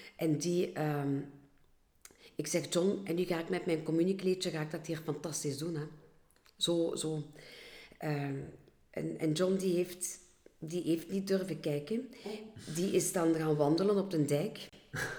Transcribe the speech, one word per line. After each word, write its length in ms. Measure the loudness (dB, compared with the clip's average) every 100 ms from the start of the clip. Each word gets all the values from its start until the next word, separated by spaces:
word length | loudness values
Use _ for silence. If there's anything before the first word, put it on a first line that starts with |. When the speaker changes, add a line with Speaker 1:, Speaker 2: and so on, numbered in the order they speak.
| -16 -2
Speaker 1:
En 220 | 2 2
die, 340 | 2 2 2
ehm, 440 | 0 0 0 0 0 -2 -12 -20 _ _ _ _ _ -20 -20 -14 -8
ik 120 | -2
zeg, 180 | -2 0
"John, 280 | 2 2 2
en 120 | 0 0
nu 80 |
ga 160 | 0 0
ik 100 | -2
met 160 | -2 0
mijn 180 | 0
communiekleedje, 680 | 2 2 4 2 2 0 0
ga 120 | -2
ik 100 | -2
dat 160 | -4 -4
hier 140 | -4 -2
fantastisch 520 | -4 -4 -4 -2 -2
doen, 180 | -2 -4
hè." 80 | -6 -10 -20 -20 _ _ _ -2
Zo, 380 | 2 2 2 0
zo. 280 | -2 -2 -6 -12 -20 -20 -18 -20 -20 -8
Ehm, 380 | -2 -2 -2 -4 -8 -14 -20 _ _
en, 300 | -6 -6 -2
en 120 | 0
John, 240 | 2 2 2
die 200 | 2 2
heeft, 440 | 0 -4 -8 -10 -16 _ -20 _
die 220 | -6 -2
heeft 260 | 0 0 0
niet 180 | -4 0
durven 320 | 0 0 -4
kijken. 500 | -2 -2 -2 -4 -4 -10 -10
Speaker 2:
Oh. 60 | -10 -10 -14 -8 -2
Speaker 1:
Die 160 | 2
is 200 | 2 2
dan 240 | 4 4 4
gaan 200 | 4 4
wandelen 420 | 4 4 4 4
op 120 | 2
de 140 | 2 2
dijk. 440 | 2 0 -6 -14 -18 -10 -6 -4